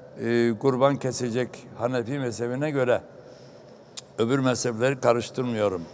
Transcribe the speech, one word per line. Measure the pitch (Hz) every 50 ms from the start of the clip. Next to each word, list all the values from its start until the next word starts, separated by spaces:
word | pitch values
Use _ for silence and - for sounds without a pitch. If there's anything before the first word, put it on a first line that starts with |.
| - - - - -
e, | 113 117 117 117 120 113 104
kurban | - 139 127 120 135 139 139
kesecek | 131 - 127 117 - 123 120 110 127 123 117 - - - - -
Hanefi | - 110 127 131 123 113 117 143 143
mezhebine | 131 120 107 107 120 120 123 131 147 156
göre. | 143 139 127 120 117 98 - - - - - - - - - - - - - - - - - - - - - - -
Öbür | - 117 117 135 139
mezhepleri | 131 131 120 - - 127 113 110 123 135 139 127
karıştırmıyorum. | 131 120 117 120 113 - - 131 127 123 117 107 104 101 95 87 82 76